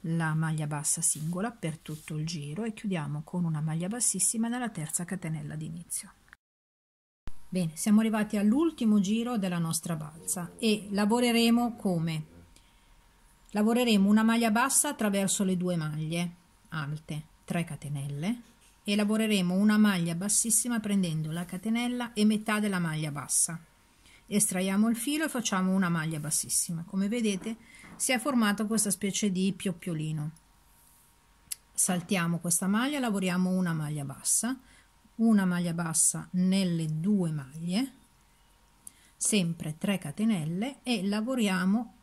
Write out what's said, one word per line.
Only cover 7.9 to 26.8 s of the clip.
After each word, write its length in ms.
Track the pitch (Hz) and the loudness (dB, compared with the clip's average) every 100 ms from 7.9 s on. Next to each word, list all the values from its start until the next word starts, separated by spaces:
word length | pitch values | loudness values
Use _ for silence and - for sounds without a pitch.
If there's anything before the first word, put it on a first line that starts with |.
| 208 | 4
arrivati 380 | 220 214 214 208 | 4 0 0 2
all'ultimo 600 | 208 262 330 320 226 208 | 2 4 2 2 2 4
giro 360 | 185 220 233 240 | 4 0 0 -2
della 220 | 190 175 | -2 -2
nostra 380 | 165 156 - 165 | -2 -2 -4 -6
balza 560 | 151 160 - 190 170 - | -6 -10 -8 -6 -8 -2
e 300 | 226 208 - | 0 0 0
lavoreremo 840 | 202 208 240 247 233 233 233 240 233 | 0 2 4 4 4 6 4 2 -2
come? 500 | 202 175 165 156 156 - - - _ _ _ - _ _ _ _ - | 0 0 0 -2 -6 -16 -20 -20 _ _ _ -20 _ _ _ _ -8
Lavoreremo 580 | 208 214 240 247 208 196 | 0 2 4 4 6 6
una 140 | 214 | 6
maglia 280 | 220 233 226 | 6 4 4
bassa 380 | 214 262 - 294 | 2 4 2 0
attraverso 560 | 285 214 196 190 - | 0 0 0 0 0
le 140 | 190 185 | 0 0
due 180 | 180 175 | 0 -2
maglie 600 | 151 151 156 170 175 170 _ _ _ | -4 -4 -4 -4 -4 -8 _ _ _
alte, 560 | 160 143 151 - 151 - _ | -8 -6 -8 -8 -10 -10 _
tre 200 | - 175 | -6 -4
catenelle, 800 | 170 147 139 143 143 143 175 247 - _ - _ | -4 -8 -8 -6 -6 -4 -4 -4 -8 _ -20 _
e 140 | - 202 | -2 2
lavoreremo 580 | 208 220 220 202 175 | 2 2 2 2 4
una 220 | 185 208 214 | 4 6 8
maglia 380 | 214 185 170 | 6 4 0
bassissima 680 | 170 208 - 233 - 247 233 | -2 0 0 2 0 0 -2
prendendo 500 | 208 202 175 156 156 | 0 2 2 0 -4
la 140 | 165 | -6
catenella 680 | 175 185 214 233 240 247 240 | -6 -6 -2 -2 -2 -4 -4
e 100 | 208 | 4
metà 340 | 214 214 214 214 | 4 4 0 0
della 180 | 208 185 | 0 0
maglia 340 | 165 156 156 | 0 -2 -4
bassa. 600 | 143 131 - - 165 - _ _ _ - - - | -6 -2 0 0 -4 -12 _ _ _ -20 -20 -2
Estraiamo 640 | 208 208 185 190 196 226 | 0 2 0 0 2 2
il 80 | 233 | 2
filo 280 | - 302 | -2 0
e 40 | 320 | 0
facciamo 440 | 254 226 190 185 | -2 -2 0 2
una 180 | 190 180 | 2 2
maglia 280 | 170 156 160 | 0 -2 -4
bassissima. 680 | 147 - - - - 165 | -4 -4 -2 -4 -2 -6